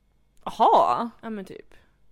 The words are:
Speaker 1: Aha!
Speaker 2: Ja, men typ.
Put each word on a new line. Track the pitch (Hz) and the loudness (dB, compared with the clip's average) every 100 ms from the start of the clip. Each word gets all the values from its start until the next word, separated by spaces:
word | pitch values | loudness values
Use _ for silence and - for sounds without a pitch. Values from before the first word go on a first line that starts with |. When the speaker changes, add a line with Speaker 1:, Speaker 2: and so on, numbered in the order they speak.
| _ _ _ _ | _ _ _ _
Speaker 1:
Aha! | - - 247 294 131 123 233 - | -10 0 4 4 4 0 -4 -10
Speaker 2:
Ja, | 226 | -12
men | 214 190 | -12 -12
typ. | - - - _ _ _ | -18 -20 -20 _ _ _